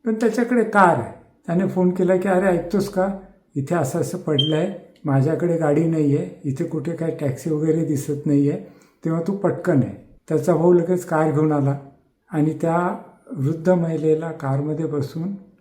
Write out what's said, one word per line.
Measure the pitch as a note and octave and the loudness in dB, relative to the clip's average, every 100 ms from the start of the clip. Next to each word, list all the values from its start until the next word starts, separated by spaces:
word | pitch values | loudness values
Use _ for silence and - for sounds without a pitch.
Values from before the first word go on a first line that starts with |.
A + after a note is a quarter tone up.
| A#3 | -4
पण | |
त्याच्याकडे | A3 A#3 A#3 A#3 A#3+ | 0 0 0 0 2
कार | G#3+ G#3 F3+ C#3+ | 2 6 6 4
आहे. | A2 - - _ - | -2 -12 -20 _ -4
त्याने | E3+ F#3+ | 0 0
फोन | F3+ F3+ | 2 2
केला | F3+ F3+ F#3 | 2 2 2
की, | F#3+ | 2
"अरे, | F3+ F#3+ | 2 2
ऐकतोस | F3 E3+ G3+ F#3 | 0 0 -2 -2
का, | F#3+ F#3+ G3 - _ _ C#3+ | -2 -2 -4 -12 _ _ -6
इथे | C3+ F3 | -2 -2
असं | C3+ F3 | 0 -2
असं | C#3+ F3+ | -4 -4
पडलं | E3 C#3+ D3 D#3 | -2 0 2 0
आहे, | F#3+ - - _ D#3 | -2 -6 -16 _ -2
माझ्याकडे | C3+ C3+ D#3+ F3 E3 | 2 2 0 0 0
गाडी | D3+ D3 E3 | 2 2 2
नाही | D#3+ D3 C#3+ | 2 2 2
आहे, | F3+ - D3 | -2 -8 -6
इथे | C3 | -4
कुठे | E3 D#3+ C#3+ E3 | -4 -4 -6 -4
काय | E3 - | -4 -4
टॅक्सी | C#3+ C3 E3+ | -4 -4 -4
वगैरे | D3+ D#3 D#3+ D#3 | -2 0 0 0
दिसत | C#3 C#3+ C#3+ D#3 | -2 -4 -4 0
नाही | C#3+ C#3+ | 2 2
आहे, | E3+ - - _ _ E3 | 0 -8 -20 _ _ -4
तेव्हा | E3 E3 | -2 -2
तू | G3 | -2
पटकन | F3 C#3 - D3 | -2 -2 0 2
ये." | G#2 G2 - - - | 0 -4 -18 -18 -4
त्याचा | D#3 C#3+ D#3+ | 0 2 4
भाऊ | E3+ | 6
लगेच | F3+ E3 F3+ - | 4 4 -2 0
कार | D#3+ D#3 | 0 2
घेऊन | D3 D#3 | 2 2
आला | D3 C3+ C#3 - - _ _ _ | 2 0 -2 -8 -20 _ _ _
आणि | D#3 D#3 C#3+ | 0 0 0
त्या | E3 E3+ F3 G3+ - - - F#3+ | 0 0 -2 -4 -12 -20 -14 -4
वृद्ध | C3+ D#3+ F3+ | -2 0 2
महिलेला | F3+ E3 D#3+ D#3 D#3 E3 | 2 2 0 2 0 -2
कारमध्ये | D#3 C#3 C3+ D3 D#3 D#3+ | -6 -4 -2 -2 -4 -4
बसून | C#3+ C3+ E3 F3 G3+ - _ | -4 -6 -6 -8 -8 -14 _